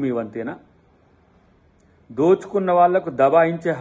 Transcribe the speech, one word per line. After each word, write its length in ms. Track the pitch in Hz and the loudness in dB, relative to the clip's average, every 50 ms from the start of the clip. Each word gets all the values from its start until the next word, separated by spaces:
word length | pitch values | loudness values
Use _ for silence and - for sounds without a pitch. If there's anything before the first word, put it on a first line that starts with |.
| 139 | -4
మీ 80 | 131 120 117 | -4 -4 -4
వంతేనా? 360 | 113 104 104 113 113 127 - - _ _ _ _ _ _ _ _ _ _ _ _ _ _ _ _ _ _ _ _ _ _ _ _ _ _ _ _ _ - 117 120 | -6 -8 -10 -10 -10 -10 -12 -14 _ _ _ _ _ _ _ _ _ _ _ _ _ _ _ _ _ _ _ _ _ _ _ _ _ _ _ _ _ -12 -6 -2
దోచుకున్న 520 | 151 175 190 190 - - - 202 190 185 180 175 | 2 2 2 2 0 -4 -6 -4 -2 0 2 4
వాళ్లకు 300 | 175 175 180 190 185 170 131 123 | 4 4 2 0 -4 -4 -2 0
దబాయించే 500 | 135 139 151 170 165 165 170 160 165 170 156 135 | 2 4 4 4 2 2 0 -4 -4 -6 -6 -4